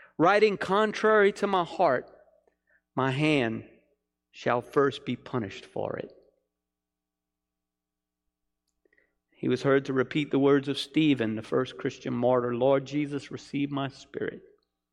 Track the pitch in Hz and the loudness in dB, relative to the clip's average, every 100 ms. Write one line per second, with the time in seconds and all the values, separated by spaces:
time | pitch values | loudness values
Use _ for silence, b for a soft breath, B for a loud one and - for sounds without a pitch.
0 | b - 165 208 214 190 - 196 214 - | b 2 4 6 4 2 0 2 0 0
1 | 214 214 196 202 196 190 165 - 170 127 | 2 4 4 2 0 0 -2 2 2 2
2 | - - _ _ _ _ _ _ _ 123 | -2 -16 _ _ _ _ _ _ _ -2
3 | 135 131 151 147 117 113 - - _ _ | -2 0 2 2 0 -4 -10 -20 _ _
4 | _ _ _ - - 120 - 147 139 - | _ _ _ -8 -2 -2 0 2 2 0
5 | - 120 - 127 101 - - - 104 - | -8 -8 -6 -6 -6 -8 -12 -8 -6 -6
6 | - - _ _ _ _ _ _ _ _ | -10 -16 _ _ _ _ _ _ _ _
7 | _ _ _ _ _ _ _ _ _ _ | _ _ _ _ _ _ _ _ _ _
8 | _ _ _ _ _ _ _ _ _ _ | _ _ _ _ _ _ _ _ _ _
9 | _ _ _ _ 131 127 139 139 139 135 | _ _ _ _ -2 0 2 2 2 -2
10 | 127 156 143 139 139 143 135 131 - 160 | -2 -4 -2 0 4 2 0 -6 -4 0
11 | 156 127 110 107 107 131 127 - 131 - | 2 2 0 -4 -4 -2 -2 -6 -8 -8
12 | 135 123 120 127 120 120 131 135 131 147 | -6 -2 2 2 0 0 2 2 0 -6
13 | 143 143 - 135 - 139 143 139 135 - | -6 -8 -10 -14 -10 -6 -4 -4 -6 -10
14 | - - - - - _ _ _ _ | -16 -10 -8 -10 -16 _ _ _ _